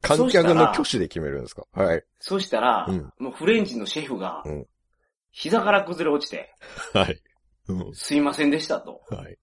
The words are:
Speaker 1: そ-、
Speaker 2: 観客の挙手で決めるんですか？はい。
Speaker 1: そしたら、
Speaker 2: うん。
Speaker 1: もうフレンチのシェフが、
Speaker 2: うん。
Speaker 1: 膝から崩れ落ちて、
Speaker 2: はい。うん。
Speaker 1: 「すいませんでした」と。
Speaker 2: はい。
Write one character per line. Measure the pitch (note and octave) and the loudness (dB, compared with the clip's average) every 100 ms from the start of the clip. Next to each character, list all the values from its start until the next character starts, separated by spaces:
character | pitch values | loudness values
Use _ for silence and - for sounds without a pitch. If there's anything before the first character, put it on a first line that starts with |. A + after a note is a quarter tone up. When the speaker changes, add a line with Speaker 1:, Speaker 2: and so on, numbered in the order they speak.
Speaker 1:
そ-、 | - D3+ | 2 2
Speaker 2:
観 | B3+ | 6
客 | G3+ E3 D#3+ | 6 6 6
の | D#3 | 6
挙 | - D4 | 4 -2
手 | A#2 | 0
で | E2+ | -2
決 | - | -4
め | D2+ | -4
る | C#2 | -6
ん | |
で | A#1+ | -8
す | - | -14
か？ | - | -14
は | - F#2+ E2 | 0 2 2
い。 | - _ | -2 _
Speaker 1:
そ | - F#3+ | -6 -4
し | - | -2
た | A#2 | 0
ら、 | A#2+ A2 F2 | 2 2 0
Speaker 2:
う | |
ん。 | F#2 C#2 _ | -4 -6 _
Speaker 1:
も | C3 | -12
う | |
フ | - E3 | -4 2
レ | A3+ | 2
ン | G3+ | 2
チ | A#2+ | -4
の | G2+ | -6
シ | D#3 | -8
ェ | C#3+ | -6
フ | A#2 | -6
が、 | F#2 D#2+ D#2 | -6 -8 -10
Speaker 2:
う | |
ん。 | D2+ C2 _ _ _ _ _ _ | -10 -12 _ _ _ _ _ _
Speaker 1:
膝 | - D3+ A3 | -12 0 0
か | G#3 | 4
ら | G3+ | 2
崩 | G3 E3+ D#3 | 2 -4 0
れ | D3 | 0
落 | - | -2
ち | |
て、 | D#2 - _ - - - | -12 -12 _ -20 -14 -4
Speaker 2:
は | G#2+ F#2 | 0 0
い。 | - _ _ _ _ - | -2 _ _ _ _ -8
う | F#2 F2 | -8 -8
ん。 | - | -10
Speaker 1:
「す | - | -2
い | C#3+ | 2
ま | C#3+ | 2
せ | C#3+ D3 | 2 0
ん | |
で | D3+ | 0
し | D3+ | -2
た」 | G#2 | -6
と。 | - - - | -6 -18 -12
Speaker 2:
は | F#2 F2 | -12 -12
い。 | F#2+ | -20